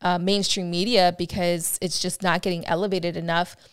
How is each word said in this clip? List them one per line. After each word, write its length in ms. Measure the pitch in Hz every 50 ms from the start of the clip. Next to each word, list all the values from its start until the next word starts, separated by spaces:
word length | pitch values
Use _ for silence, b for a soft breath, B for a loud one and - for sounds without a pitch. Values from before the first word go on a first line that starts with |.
uh, 180 | - 175 180 175
mainstream 520 | 175 190 202 202 190 - - 208 180 175
media 440 | 175 175 185 226 247 208 180 175 175 175
because 600 | 175 165 - - 180 175 175 170 165 - - -
it's 200 | - 180 160 -
just 220 | - 185 - - -
not 200 | 180 165 175 -
getting 220 | 196 180 170 -
elevated 500 | - 170 165 196 208 185 185 170 175 165
enough. 400 | 170 165 170 165 170 180 - - - b b